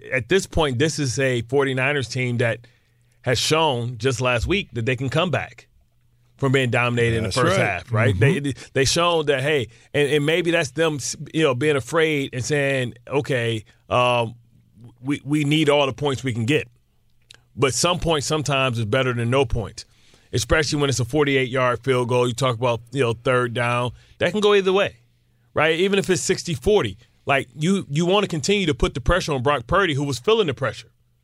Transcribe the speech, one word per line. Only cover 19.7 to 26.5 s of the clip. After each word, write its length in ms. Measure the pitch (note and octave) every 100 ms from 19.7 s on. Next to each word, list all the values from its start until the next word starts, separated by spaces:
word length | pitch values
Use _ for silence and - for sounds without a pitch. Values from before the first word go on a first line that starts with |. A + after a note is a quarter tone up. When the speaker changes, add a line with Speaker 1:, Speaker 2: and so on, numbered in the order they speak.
| - - _ _ _ _
Speaker 1:
especially 480 | B2 - D#3+ C#3 D3
when 80 | C#3+
it's 100 | B2
a 60 | A#2
forty-eight 420 | D3+ C#3+ C3+ B2+
yard 340 | C3 B2 A#2+
field 280 | C3 B2+ A#2+
goal. 180 | B2 B2
You 60 |
talk 220 | A2+ C3 A2+
about, 260 | B2 A#2 A#2+
you 100 | C3+
know, 140 | A#2+
third 400 | A2+ C3+ B2+ B2
down. 380 | A#2 A#2+ A#2+ B2 - - -
That 140 | E3+
can 80 | G3+
go 120 | G#3
either 180 | G3+ F#3+
way, 220 | F#3+ E3+ - _ _ _ _ _
right? 260 | - D#3 E3
Even 180 | F#3+ F#3+
if 120 | F3
it's 100 | F3+
sixty 320 | - F#3 -